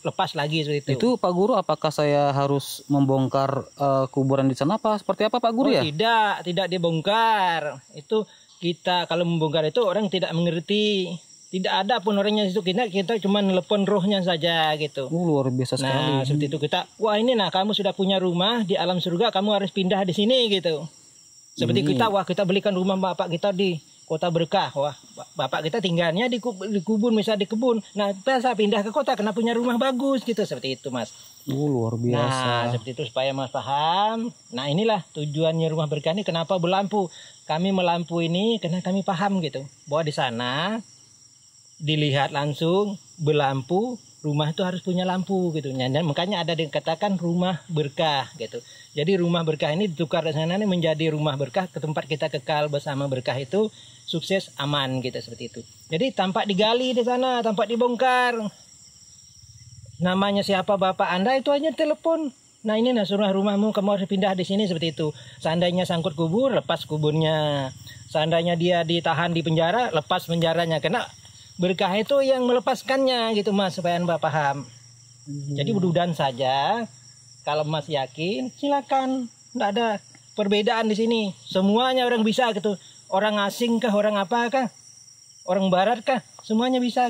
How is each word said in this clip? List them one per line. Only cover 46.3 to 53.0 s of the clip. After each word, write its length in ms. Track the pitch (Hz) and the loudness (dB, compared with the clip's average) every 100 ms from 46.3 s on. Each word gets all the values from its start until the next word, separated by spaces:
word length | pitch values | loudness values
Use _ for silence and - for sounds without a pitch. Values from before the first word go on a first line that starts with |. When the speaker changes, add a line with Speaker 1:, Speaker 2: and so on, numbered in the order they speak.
| 196 | -2
Speaker 1:
ada 140 | 170 160 | -2 -4
dikatakan 640 | 156 151 160 160 208 190 | -2 -4 -2 -2 -2 -2
rumah 400 | 170 175 180 175 - | 0 0 0 -2 -4
berkah 560 | 156 143 - 160 143 131 - | -4 -2 0 0 0 -4 -10
gitu. 180 | 113 120 - - - 147 | -12 -12 -14 -20 -10 -4
Jadi 240 | 151 190 | 0 2
rumah 240 | 170 175 | 2 2
berkah 260 | 160 151 160 | 0 0 0
ini 220 | 156 208 | 0 -2
ditukar 320 | 156 160 175 | -2 -2 0
di 80 | 160 | 0
sana 240 | 147 160 185 | -2 -2 0
nih 100 | 214 | 0
menjadi 460 | 180 160 156 160 | 2 0 2 0
rumah 240 | 156 151 135 | 0 -2 -2
berkah 320 | - - 185 | -2 -2 -4
ke 100 | 160 | -6
tempat 300 | 151 156 131 | -4 -4 -4
kita 240 | 151 160 | -4 -4
kekal 400 | 151 - 151 151 | -4 -2 -2 0
bersama 340 | 143 151 139 | -2 -4 -4